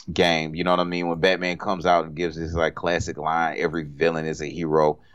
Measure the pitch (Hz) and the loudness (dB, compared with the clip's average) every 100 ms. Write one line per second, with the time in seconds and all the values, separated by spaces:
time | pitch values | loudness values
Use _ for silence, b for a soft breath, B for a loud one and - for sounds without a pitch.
0 | - 82 87 80 78 80 87 90 87 87 | -4 2 2 2 0 -2 2 2 2 -2
1 | 85 82 92 90 90 87 107 90 87 87 | -2 2 2 2 -2 -4 -4 0 4 4
2 | 80 78 87 78 82 85 80 - 85 85 | 2 -4 -4 -4 -4 0 0 0 -2 -2
3 | 87 - 78 82 80 - 82 82 76 71 | -2 -6 -2 0 0 0 -2 -2 -6 0
4 | 82 82 78 78 76 82 82 78 76 76 | 0 2 -2 -4 -6 -6 0 4 4 0
5 | - | -8